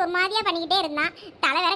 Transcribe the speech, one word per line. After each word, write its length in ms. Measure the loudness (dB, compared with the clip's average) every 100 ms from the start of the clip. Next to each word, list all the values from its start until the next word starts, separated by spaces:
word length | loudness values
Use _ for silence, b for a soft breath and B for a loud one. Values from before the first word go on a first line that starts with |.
ஒரு 80 | 0 2
மாதிரியா 260 | 0 0 0
பண்ணிக்கிட்டே 320 | -2 0 0
இருந்தான், 320 | 0 -2 -2 B -16 -2
தலை 160 | 0 2
வேற 80 | 0